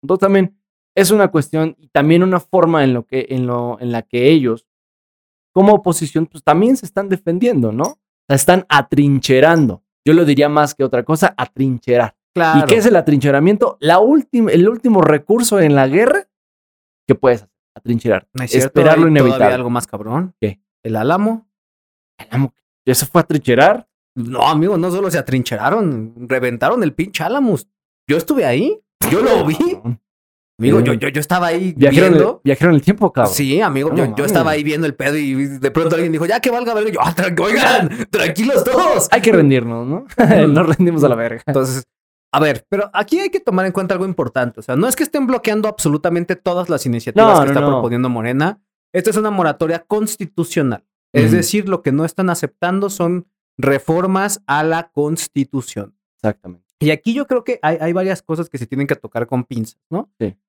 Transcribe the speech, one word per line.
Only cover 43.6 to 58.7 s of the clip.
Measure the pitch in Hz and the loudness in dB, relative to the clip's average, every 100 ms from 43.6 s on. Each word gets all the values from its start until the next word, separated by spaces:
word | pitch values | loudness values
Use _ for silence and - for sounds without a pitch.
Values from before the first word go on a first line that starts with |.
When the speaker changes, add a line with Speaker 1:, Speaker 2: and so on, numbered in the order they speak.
| 190 | -2
Speaker 2:
en | |
cuenta | 185 185 | -4 -4
algo | 185 190 | -4 -4
importante. | 175 147 135 123 113 | -4 -4 -4 -4 -6
O | |
sea, | - | -6
no | 131 220 | -2 -2
es | - | -2
que | |
estén | 294 302 262 | -4 -2 -2
bloqueando | 254 - 214 214 | -2 -2 -2 -4
absolutamente | 214 165 147 175 170 175 | -4 -2 -2 -2 -4 -4
todas | 180 - 175 175 | -6 -4 -4 -4
las | 156 - | -4 -4
iniciativas | 117 120 123 220 | -6 -4 2 4
Speaker 1:
No, | 185 | 6
Speaker 2:
que | 139 | 4
Speaker 1:
no, | |
Speaker 2:
está | 139 | 2
Speaker 1:
no. | 143 | 0
Speaker 2:
proponiendo | 135 117 120 127 | 0 -2 -2 -2
Morena. | 120 113 131 160 208 _ _ _ | -2 -4 -2 -2 -4 _ _ _
Esta | 180 190 | -4 -2
es | 208 | -2
una | 214 | -2
moratoria | 202 165 143 160 165 _ | 0 -2 -2 -4 -4 _
constitucional. | 214 214 - 180 - 165 - 139 104 _ _ _ | -4 -4 -6 -10 -6 -4 -2 -2 -4 _ _ _
Es | 147 113 | 0 2
Speaker 1:
Ujú. | 170 | 2
Speaker 2:
decir, | 165 208 196 | 0 -4 -4
lo | 185 | -4
que | - | -2
no | 135 | -2
están | 160 - 185 | -4 -4 -4
aceptando | 170 147 _ 175 190 196 | -4 -6 _ -4 -4 -4
son | 196 170 180 175 _ _ - | -4 -4 -4 -8 _ _ -6
reformas | 131 139 - 165 185 190 202 196 - | -2 -2 -2 -2 0 -2 -2 -6 -4
a | 143 | -2
la | 156 160 170 | -2 -4 -6
Constitución. | - 147 165 - - 135 139 123 - 101 _ _ _ | -4 -4 -4 -6 -6 -4 -6 -8 -12 -14 _ _ _
Speaker 1:
Exactamente. | 107 104 92 87 _ _ | -6 -6 -12 -20 _ _
Speaker 2:
Y | 151 | -2
aquí | 151 - | -2 -2
yo | 233 285 | -4 -2
creo | 247 | -4
que | 240 240 | -4 -6
hay, | 151 160 | -4 -4
hay | 156 | -4
varias | 175 185 185 | -2 -4 -6
cosas | _ 160 160 | _ -8 -8
que | 135 | -10
se | |
tienen | 120 | -8